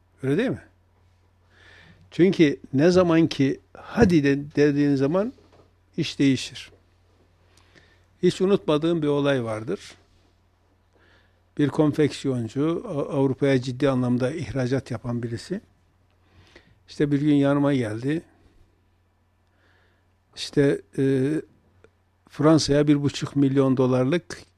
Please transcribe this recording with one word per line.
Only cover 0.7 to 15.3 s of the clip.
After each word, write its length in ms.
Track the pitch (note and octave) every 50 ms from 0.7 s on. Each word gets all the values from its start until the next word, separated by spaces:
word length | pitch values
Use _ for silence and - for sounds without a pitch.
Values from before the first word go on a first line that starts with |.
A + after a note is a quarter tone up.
| _ _ _ _ _ _ _ _ _ _ _ _ _ _ _ _ _ _ - - - - - - - _ _ _
Çünkü 480 | - - E3+ G3 E3+ - E3 C#3+ C#3 - - -
ne 180 | - C3 D#3 F3+
zaman 360 | F3 F#3 F3+ F3 D#3+ E3 E3
ki 340 | - - - C3+ C3+ - - - _
"Hadi." 520 | - - - - - G#3+ A#3+ F#3 F3 D3+ C#3
de-, 300 | C#3+ C#3 C#3+ C#3+ D3 -
dediğin 380 | C#3+ D3 D3 C#3+ C#3+ C#3+ C#3+ C#3+
zaman 380 | C3 C#3 C#3+ F3 F#3+ G#3+ B3+ - - _ _ _ - _ _ _ _ _ _ _
iş 220 | F#3 D3+ - - -
değişir. 520 | C#3+ C#3 C3 - - - A#2+ - - - - _ _ _ _ _ _ _ _ _ _ _ _ _ _ _ _ _ _ _ _ _ _ _ _ _ _ _ _ _
Hiç 180 | F3+ F3+ - -
unutmadığım 640 | F#3 G3 G3+ - - E3 D3+ D3 D#3+ E3 F3 E3
bir 40 | D3
olay 380 | D3 C#3+ C#3+ C#3+ C#3 C#3 B2+ A#2
vardır. 500 | A2+ G#2+ A2 A2 C#3 G3 - - - - _ _ _ _ _ _ _ _ _ _ _ _ _ _ _ _ _ _ _ _ _ _ _ _ _ _ _ _ _ _ _ _ -
Bir 100 | D3 C3+
konfeksiyoncu, 1160 | - D#3 D#3 D3 - D#3 D3+ C#3 - - - C#3 B2+ B2 A2+ G#2+ - C3+ D3 D#3+ E3+ - - A3
A-, 280 | D#3+ C#3 D#3 - D#3+
Avrupa'ya 460 | C#3 C3+ C3+ B2 - C#3+ C#3 C3+ B2+
ciddi 280 | A#2+ C3+ B2 B2+ D3 C#3
anlamda 400 | C3 B2+ B2+ A#2+ B2 A#2+ B2+ B2+
ihracat 600 | D#3+ F3 C3 - - C3+ B2+ A#2+ C3+ B2+ - -
yapan 320 | B2+ - - B2 A#2+ A#2
birisi. 380 | A#2+ A2+